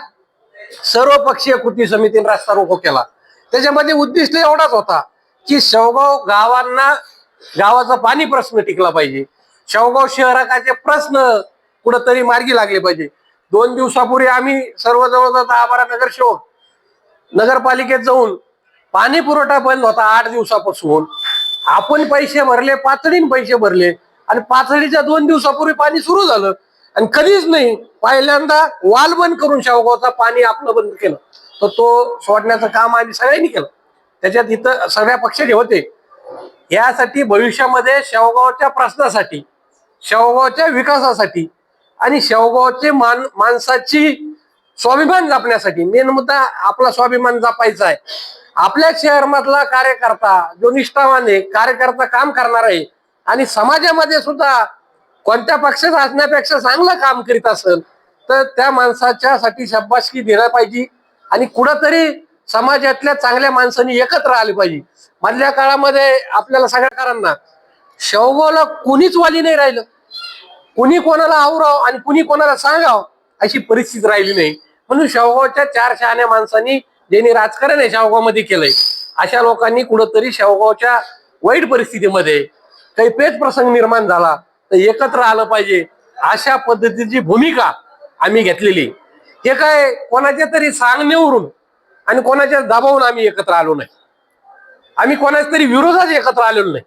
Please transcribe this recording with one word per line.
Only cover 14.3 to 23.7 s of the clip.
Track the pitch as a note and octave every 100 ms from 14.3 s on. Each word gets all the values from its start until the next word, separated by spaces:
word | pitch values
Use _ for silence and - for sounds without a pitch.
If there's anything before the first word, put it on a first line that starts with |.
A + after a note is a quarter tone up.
| B3+ C4+ C4+ B3+ -
सर्व | A3+ A#3+ B3
जवळजवळ | B3+ B3+ B3+
दहा | A#3+ A#3+ B3
बारा | B3 B3
नगरसेवक | A#3+ B3+ - B4 - - _ _ _ _ _ _ _ _
नगरपालिकेत | G#3 A3+ C4 B3+ B3+ B3+ C4
जाऊन, | A#3+ B3+ A3 F3+ _ _ _ _ _
पाणी | F#3+ A#3 D#4+
पुरवठा | C#4+ D4+ C#4 C#4
बंद | B3+ C4
होता | A3+ A3+ G#3+
आठ | A3 A#3
दिवसापासून, | A#3 - G#3+ G3+ F3+ D#3+ D#3 D#3 - - - - - -
आपण | - - D4+ D4+
पैसे | C#4 C#4 C#4+
भरले, | C4+ A#3+ C4+ C4+
पातळीने | C4+ C4+ D#4+ F4 D4
पैसे | B3+ A3 A#3+
भरले | G3+